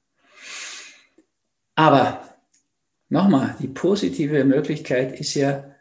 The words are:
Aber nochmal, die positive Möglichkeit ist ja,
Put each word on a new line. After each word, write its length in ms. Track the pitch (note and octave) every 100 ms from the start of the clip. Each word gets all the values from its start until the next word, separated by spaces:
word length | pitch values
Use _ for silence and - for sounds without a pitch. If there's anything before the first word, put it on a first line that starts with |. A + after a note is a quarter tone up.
| _ _ _ - - - - - - - _ _ _ _ _ _ _
Aber 480 | - D#3 C#3 A#2+ - - _ _ _ _ _ _ _ -
nochmal, 460 | C#3+ G3 C#3 A#2 -
die 80 | C3
positive 800 | - E3+ G3+ - - C#3+ D3+ C3+
Möglichkeit 720 | C3+ D3+ D#3 - B2+ C3 -
ist 140 | D3
ja, 320 | D3 C#3 C#3 - -